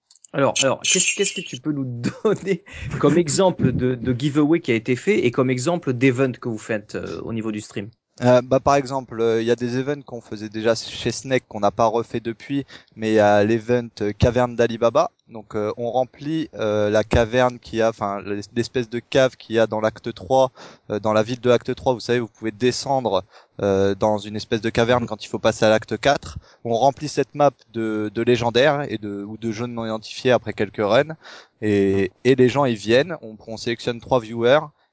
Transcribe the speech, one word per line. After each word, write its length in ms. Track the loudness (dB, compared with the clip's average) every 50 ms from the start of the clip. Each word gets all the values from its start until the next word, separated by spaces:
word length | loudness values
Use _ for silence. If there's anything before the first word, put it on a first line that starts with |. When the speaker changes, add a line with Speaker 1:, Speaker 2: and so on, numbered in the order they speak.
| _ _ _ _ _ _ -2
Speaker 1:
Alors, 220 | 0 0 0 2 0 0
alors, 180 | 0 -2 -2
qu'est-ce, 320 | -2 0 0 2 0 0 0
qu'est-ce 160 | -2 -2 -4
que 100 | -4 -8
tu 180 | -12 -12 -12 -8
peux 140 | -6 -6 -4
nous 120 | -4 -6
<laughs> 380 | -6 -6 -6 -6 -6 -4 -2 -2
donner 400 | -2 -2 -2 -2 -4 -4 -4 -6 -12 -16 -14 -12 -10 -4
comme 220 | 0 2 4 4 4
exemple 520 | 2 2 2 2 2 2 2 2 0 0
de, 220 | 0 0 -2 -2 -2
de 200 | -2 -4 -4 -2 -2
giveaway 420 | -2 -2 0 2 2 2 2 0
qui 100 | 0 0
a 40 | 0
été 200 | 0 0 -2 -4
fait 240 | -2 0 0 0 2 2
et 20 | 0
comme 220 | 2 0 0 0
exemple 420 | 0 -2 -2 -2 -2 -2 -2 -4 -2
d'event 380 | 2 2 2 4 2 0 -2
que 180 | -2 -4 -8 -8
vous 80 | -8
faites, 380 | -8 -6 -6 -6 -6 -6 -8 -10
euh, 260 | -10 -8 -8 -10 -10
au 100 | -8 -8
niveau 200 | -8 -6 -6 -6
du 100 | -6 -8
stream ? 300 | -10 -10 -10 -12 -12 -12 -14 _ _ _ _ 0
Speaker 2:
Euh, 200 | 4 4 4 4
bah, 200 | 4 2 0 2
par 140 | 4 4 2
exemple, 440 | 2 2 -2 -6 -8 -8 -8 -4 -2
euh, 220 | 0 0 0 0
il 40 | 0
y 60 | 0
a 60 | 0
des 200 | 0 -2 -4 -4
events 240 | -4 -4 -4 -6 -8
qu'on 200 | -10 -14 -16 -16
faisait 260 | -14 -14 -14 -12 -12
déjà 260 | -10 -8 -2 0 0 0
chez 380 | 0 -2 -10 -10 -6 -4 -4
Snake 320 | -4 -4 -2 -2 -2 -2 -2 -4
qu'on 100 | -4 -2
n'a 120 | 0 0
pas 140 | 2 2 2
refait 340 | 2 2 0 -2 -4 -6 -8
depuis, 440 | -6 -8 -10 -10 -8 -8 -6 -6 -6 -8 -12 -20 -20 _ _
mais 160 | -6 -2 2
il 40 | 4
y 40 | 6
a 240 | 6 6 6 6 4
l'event, 460 | 4 2 0 0 0 -2 -2 -2 -4 -8 -6
euh, 140 | -6 -6 -2
Caverne 420 | 0 2 2 2 2 0 0 0
d'Alibaba. 560 | 0 0 0 0 0 0 2 2 2 0 0 _ _ _
Donc, 260 | _ -20 -20 -16 -10 -6
euh, 200 | -6 -4 -4 -6
on 160 | -6 -6 -4
remplit, 580 | -2 -2 -2 -4 _ -12 -8 -6 -6 -6 -6 -8 -6
euh, 360 | -4 -4 -2 0 0 0 2
la 140 | 2 0 2
caverne 560 | 2 2 2 2 2 2 2 2 2 0 -4
qu'il 200 | -10 -6 -2 0
y 20 |
a, 80 | 2 0
enfin, 320 | 0 -2 -4 -4 -4 -6
l'es-, 260 | -6 -6 -6 -8 -8 -6 -4
l'espèce 340 | -4 -4 -2 -4 -6 -4 -4
de 100 | -6 -10
cave 360 | -6 _ 2 4 4 2 0
qu'il 220 | -4 -10 -2 2
y 20 | 2
a 80 | 2
dans 140 | 2 0 0
l'acte 320 | -2 -2 -2 -4 -8 -12 -10
trois, 400 | -10 -4 0 2 2 2 2 0 -6 -20 -20 -20 _ _ -6
euh, 80 | -6 -4
dans 120 | -2 0
la 120 | 2 2 0
ville 180 | 0 -2 -2
de 80 | 2 2
l'acte 260 | 2 2 2 -2 -8
trois. 180 | -4 -2 -2 -2
Vous 60 | -2
savez, 220 | -2 -2 -2 -2
vous 80 | -2 -4
pouvez 220 | _ _ -8 -8
descendre, 720 | -4 -2 0 0 0 -2 -4 -4 -2 -2 -2 0 -2 -2 -4 _ -12 -20 _ _ _ -4
euh, 340 | 0 0 2 2 2 0 0
dans 220 | 0 0 0 0
une 200 | -2 -4 -8 -10
espèce 240 | -10 -6 -4 -4 -4
de 80 | -2 -2
caverne 380 | 0 2 2 4 2 2 0
quand 180 | -2 -8 -10 -10
il 20 |
faut 120 | -8 -6 -2
passer 260 | 0 0 0 2 4
à 40 | 4
l'acte 280 | 4 4 0 -2 -6
quatre. 400 | -2 0 0 0 0 -2 -10 -14 -16 -16 _ _ _ -6
On 100 | -4 0
remplit 340 | 2 2 2 2 0 -4 -6
cette 260 | -4 -4 -4 -2 0
map 160 | 2 2 2 2 _ _ _ -6
de, 360 | -4 -4 -2 -2 -2 -4 -4 -4
de 60 | 0
légendaires 640 | 2 2 2 2 2 2 2 4 4 4 2 0 -2
et 100 | -6 -8
de, 280 | -8 -8 -8 -8 -8 -10
ou 100 | -10 -12
de 160 | -8 -8 -6
jeunes 220 | -6 -6 -6 -8 -6
non 100 | -6 -6
identifiés 460 | -6 -6 -6 -8 -12 -10 -2 2 4
après 220 | 4 4 2 -2 -4
quelques 240 | -4 -4 -4 -2
runs. 400 | -2 0 4 4 4 2 0 -4 -16 -18 -20 -20 -20 -20 _ _ _
Et, 520 | -2 2 2 4 4 4 2 2 0 -2 -4 _ 2
et 120 | 4 6
les 120 | 6 6
gens, 160 | 4 4 2 0
ils 140 | 0 -2
viennent, 400 | -2 0 2 4 4 2 2 -4 -12
on, 140 | -14 -16 -18 -16 -16
on 120 | -14 -14
sélectionne 420 | -8 -6 -6 -6 -4 -4 -6 -8 -6
trois 220 | -4 -2 0 0
viewers. 400 | 0 -2 -4 0 2 4 4 4 2 -2 _ _ _ _